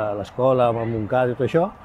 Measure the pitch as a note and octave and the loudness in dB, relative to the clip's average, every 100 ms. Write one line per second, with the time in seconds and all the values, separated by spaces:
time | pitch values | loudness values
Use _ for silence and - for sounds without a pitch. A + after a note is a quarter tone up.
0 | G#2+ G#2 G2 - C3 B2+ A#2+ A2+ A#2 A2+ | -2 -4 -6 0 2 4 2 0 -2 -4
1 | G#2 B2+ B2+ A#2+ B2 D#3+ F#3+ - | -2 0 0 0 0 0 0 -4